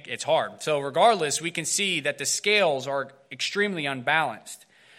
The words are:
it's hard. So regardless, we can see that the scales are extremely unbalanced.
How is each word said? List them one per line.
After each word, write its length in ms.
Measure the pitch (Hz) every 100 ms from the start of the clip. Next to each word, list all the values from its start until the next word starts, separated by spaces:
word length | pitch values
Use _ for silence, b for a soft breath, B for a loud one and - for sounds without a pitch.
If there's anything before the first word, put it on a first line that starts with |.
| -
it's 180 | 120
hard. 380 | 143 156 104 101
So 180 | 156 147
regardless, 600 | 139 143 220 208 - -
we 80 | 165
can 160 | 170 156
see 360 | - 202 170
that 180 | 143 143
the 60 | 135
scales 600 | - 208 208 180 139 131
are 240 | 139 131 - _
extremely 560 | 143 - 202 202 180 143
unbalanced. 760 | 131 123 156 147 107 - - - B B